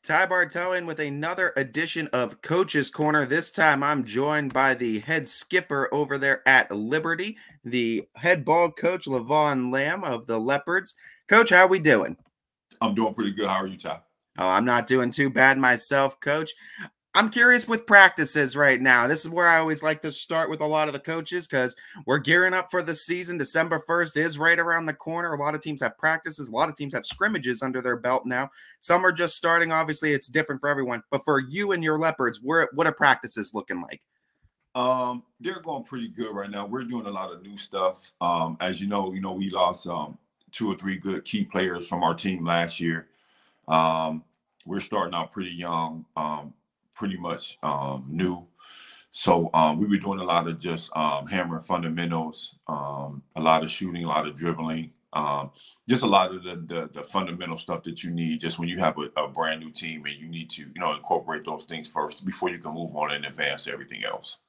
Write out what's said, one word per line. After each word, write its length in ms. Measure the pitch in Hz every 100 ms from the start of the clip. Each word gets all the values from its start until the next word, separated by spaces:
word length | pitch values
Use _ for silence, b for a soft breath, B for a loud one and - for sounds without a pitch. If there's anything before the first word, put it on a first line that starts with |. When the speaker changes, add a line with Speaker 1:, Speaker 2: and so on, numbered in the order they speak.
| -
Speaker 1:
Ty 160 | 156 185
Bartel 460 | 185 175 175 185
in 140 | 180 170
with 120 | 156
another 540 | 147 143 156 180 185 -
edition 520 | 135 127 160 170 156
of 340 | 123 117 -
Coach's 480 | - 170 190 151 135
Corner. 340 | - 151 151
This 280 | 131 151 165
time 320 | - 160 139
I'm 180 | 143 147
joined 500 | 113 107 139 151 139
by 220 | 131 135
the 240 | 123 120 107
head 300 | 104 160 139
skipper 600 | - - 180 180 143 135
over 260 | 143 143 139
there 240 | 139 131 -
at 200 | 131 -
Liberty, 680 | 101 107 156 160 165 202 214 B B
the 460 | 123 123 117 113 - -
head 280 | 170 180
ball 280 | 131 160 170
coach, 340 | - 170 185 147
Levon 680 | 131 117 151 151 131 123
Lamb 300 | 131 143 185
of 240 | 175 120 120
the 140 | 113
Leopards. 560 | 117 139 - 180 185 - B B -
Coach, 220 | 214 226
how 180 | 180 185
we 100 | 190
doing? 380 | 156 117 87 87 _ _ _ _ _ _
Speaker 2:
I'm 160 | 113 101
doing 180 | 110
pretty 160 | 107 101
good. 160 | 98 101
How 160 | 95
are 60 | 95
you, 100 | 90
Ty? 220 | 80 - _ _ _ -
Speaker 1:
Oh, 120 | 92
I'm 160 | 95
not 240 | 123 120 113
doing 240 | 127 120
too 180 | 117 139
bad 280 | 127 131 135
myself, 600 | 127 120 - 139 139 -
Coach. 360 | - 151 160 - B B B _ _
I'm 160 | - 214
curious 380 | 240 240 247 233
with 220 | 226 -
practices 680 | 202 190 - 151 151 135 135
right 240 | 143 127
now. 280 | 131 123 120
This 160 | -
is 60 | 160
where 180 | 170 175
I 100 | 165
always 240 | 160 156
like 180 | 156 151
to 100 | 160
start 360 | 151 - 165 160
with 120 | 156
a 60 | 151
lot 200 | 156 151
of 60 |
the 80 | 139
coaches 480 | 151 160 160 180 165
'cause 260 | 139 127 - B 190 147
we're 120 | 143
gearing 360 | 151 170 185
up 160 | 185 180
for 140 | 180
the 100 | 165
season. 420 | 156 - 180 175 175
December 460 | 147 165 165 160
first 320 | - 170 165 151
is 220 | 165 147
right 220 | 165 170
around 260 | 170 170 160
the 80 |
corner. 400 | 143 - 165 170
A 20 | 147
lot 200 | 143 151
of 40 |
teams 220 | 156 139
have 160 | 123 -
practices. 480 | 156 160 165 147 127
A 60 |
lot 160 | 113 160
of 80 | 143
teams 180 | 143
have 100 | 131
scrimmages 600 | - - 208 202 127 120
under 180 | 131 127
their 140 | 123 120
belt 300 | 123 127 123
now. 220 | 123 135 B B B
Some 260 | - 170
are 60 | 185
just 240 | 165 175
starting. 380 | - 170 170 165
Obviously, 400 | 160 156 147 156
it's 160 | 139 -
different 320 | 156 156 135
for 80 | 143
everyone. 340 | 143 127 117 -
But 140 | 139
for 160 | - 139
you 320 | 131 165 202
and 100 | 185
your 160 | 160 156
Leopards, 420 | 160 156 123 110
where, 280 | 127 165 156
what 120 | 139 165
are 60 |
practices 600 | - 147 131 113 - 101
looking 280 | 107 95 90
like? 200 | 80 76 _ _ _ _ _ _ _ 127
Speaker 2:
Um, 480 | 123 127 123 123 - _
they're 180 | 175 185
going 240 | 165 139
pretty 280 | 120 131 113
good 220 | 95 110
right 160 | 101 101
now. 160 | 101
We're 200 | 101 120
doing 220 | 120 120 101
a 40 |
lot 220 | 98 95
of 100 | 87
new 140 | 95 101
stuff. 560 | - 98 92 92 - _
Um, 360 | 87 85 82 80
as 200 | 92 87
you 60 | 98
know, 260 | 101 95
you 60 | 95
know, 120 | 95
we 180 | 92 98
lost, 340 | 95 90 90 90
um, 280 | 85 73 - _ _ _
two 180 | - 107
or 60 | 95
three 200 | 95 95
good 280 | 95 92
key 200 | - 110
players 440 | 98 92 92 87 -
from 160 | 87
our 100 | 85
team 300 | 85 98 92
last 340 | 85 85 85 -
year. 300 | 85 82 - _ _ _ _ _ -
Um, 560 | 80 82 80 80 80 - _ _ _
we're 140 | 82 98
starting 340 | - 107 85
out 200 | 85 82
pretty 180 | - 92
young, 560 | 85 87 85 80 80 80 -
um, 380 | 76 76 73 - _ _ _
pretty 240 | - 101 92
much, 400 | 85 85 - -
um, 420 | 73 71 69 67 65
new. 360 | 80 92 90 - _ B B B B B
So, 380 | - - 87 85
um, 240 | 82 80 78
we 80 | 104
were 100 | 95
doing 220 | 95 98
a 40 |
lot 220 | 90 87 85
of 140 | 82
just, 340 | 87 82 -
um, 320 | 78 76 71 71
hammering 360 | 92 87 80
fundamentals, 960 | - 87 82 80 85 82 80 - - _ -
um, 560 | 76 71 71 69 69 _ -
a 40 |
lot 240 | 80 80
of 60 | 78
shooting, 340 | - 95 87
a 20 | 85
lot 200 | 76 73
of 80 |
dribbling, 580 | 73 82 80 80 80 80 _ _
um, 360 | 76 73 71 71 b b b -
just 140 | 120
a 40 | 117
lot 280 | 98 92
of 80 | 92
the, 140 | 90 87
the, 340 | 82 85 76
the 100 | 73
fundamental 540 | 71 98 90 87 87 82
stuff 260 | - 85
that 200 | 87 85
you 60 | 90
need 320 | 85 82 80
just 160 | 82 82
when 100 | 85
you 100 | 87
have 200 | 82 78
a, 120 | 71 -
a 120 | 71
brand 320 | 67 80 80
new 100 | 80
team 340 | 76 82 80
and 120 | 73 71
you 120 | 80
need 220 | 82 80
to, 100 | -
you 180 | 71 76
know, 140 | 85
incorporate 540 | 73 - 87 82 78 76
those 180 | 76
things 240 | - 82 76
first 340 | 78 76 - 95
before 240 | - 92
you 80 | 87
can 160 | 80
move 200 | 80 85
on 180 | 73 73
and 120 | 73
advance 400 | 71 67 73 69
to 80 | -
everything 320 | 60 67 55
else. 320 | 52 50 - -